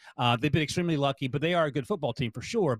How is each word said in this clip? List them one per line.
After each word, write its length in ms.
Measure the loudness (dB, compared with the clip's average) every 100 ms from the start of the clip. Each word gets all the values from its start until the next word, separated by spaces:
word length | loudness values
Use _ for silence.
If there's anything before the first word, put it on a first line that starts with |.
| -18 0
Uh, 220 | 2 4
they've 120 | 2
been 100 | 2
extremely 340 | 0 0 0 2
lucky, 300 | 0 0 -4
but 140 | -2
they 140 | 0 2
are 100 | 0
a 60 |
good 160 | -2 -4
football 260 | -4 -4
team 160 | -2 -4
for 120 | -6
sure. 360 | -4 0 2 2